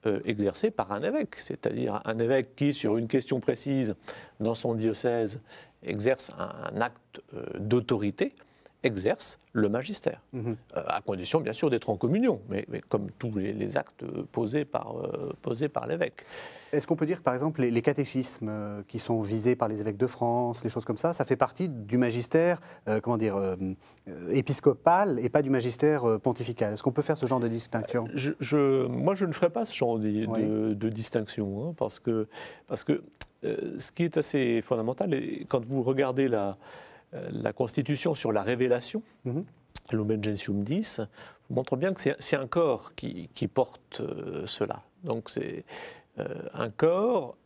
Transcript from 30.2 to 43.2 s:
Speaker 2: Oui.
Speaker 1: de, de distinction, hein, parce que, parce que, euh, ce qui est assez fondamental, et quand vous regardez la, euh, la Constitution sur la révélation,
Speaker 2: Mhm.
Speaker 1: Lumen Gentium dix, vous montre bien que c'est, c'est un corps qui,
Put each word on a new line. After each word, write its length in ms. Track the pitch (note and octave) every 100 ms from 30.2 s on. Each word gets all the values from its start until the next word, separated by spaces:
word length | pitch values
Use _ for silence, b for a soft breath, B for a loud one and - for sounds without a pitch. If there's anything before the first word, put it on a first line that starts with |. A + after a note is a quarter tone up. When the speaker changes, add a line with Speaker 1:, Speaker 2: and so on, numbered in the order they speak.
| A2
Speaker 2:
Oui. 160 | A2
Speaker 1:
de, 320 | G#2+ G#2+ A2
de 140 | G#2 A2
distinction, 800 | A2 A2 A#2+ G#2+ - G2+ G2 D3+
hein, 60 | E3+
parce 240 | - -
que, 260 | - A2+ A2 B B B -
parce 160 | A2+
que, 220 | - D3 - _ - _
euh, 340 | - - - -
ce 140 | -
qui 100 | -
est 140 | E3+ D#3+
assez 440 | C#3+ C#3+ B2+ A#2
fondamental, 540 | - A#2+ A2 C3 G3+
et 320 | C#3 A#2 - -
quand 160 | C3+
vous 180 | A2+ C3+
regardez 440 | B2 C3+ C3+ B2+ C3+
la, 300 | A2+ G2 F#2+ B B B B _
euh, 160 | - -
la 220 | - A2+
Constitution 600 | - B2 - C3 D3 E3+
sur 180 | D3+ A#2
la 100 | G#2+
révélation, 600 | G2 A#2+ B2+ B2 - G#3+ - _ C3
Speaker 2:
Mhm. 180 | C3 G3+ - _ - -
Speaker 1:
Lumen 320 | A2 G#2 A2
Gentium 400 | G#2 G#2 - G2+
dix, 360 | G#2 E3+ A3 - G#2+ B B B _
vous 80 | A#2+
montre 200 | C3 C3
bien 160 | F3
que 80 | F#3+
c'est, 160 | C3+ -
c'est 180 | - C#3+
un 100 | C3
corps 480 | E3+ D#3+ A#2 -
qui, 340 | - A#2+ F2+